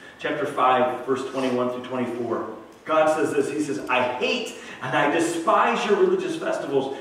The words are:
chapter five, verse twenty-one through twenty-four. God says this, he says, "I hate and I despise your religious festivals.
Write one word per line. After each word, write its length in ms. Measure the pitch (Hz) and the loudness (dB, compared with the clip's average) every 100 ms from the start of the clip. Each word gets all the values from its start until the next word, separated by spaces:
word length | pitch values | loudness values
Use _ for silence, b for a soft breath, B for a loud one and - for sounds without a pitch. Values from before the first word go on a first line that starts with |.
| B B | B B
chapter 260 | 151 143 139 | -6 -4 -4
five, 600 | - - 123 123 - 131 | 2 4 4 2 0 -2
verse 200 | 127 - | -2 -2
twenty-one 400 | 135 127 123 123 | -2 -2 0 -2
through 140 | 123 - | -4 -6
twenty-four. 720 | 123 117 120 113 107 - - - - - | -4 -2 -2 -2 -4 -4 -10 -16 -14 0
God 300 | 156 156 156 | 4 4 4
says 160 | 143 | 2
this, 180 | 143 135 | 0 0
he 120 | 151 | -2
says, 180 | 139 123 - | -2 -4 -2
"I 120 | 123 | 0
hate 540 | - - 254 247 - - B B | 0 -2 -2 -2 -4 -10 B B
and 120 | - | -2
I 160 | - 139 | 0 2
despise 760 | 165 160 165 165 160 233 214 208 | 2 0 0 2 4 4 2 2
your 100 | 185 | 4
religious 400 | 180 185 - 160 | 4 4 -2 -4
festivals. 640 | - - 139 135 127 B | -4 -4 0 0 0 B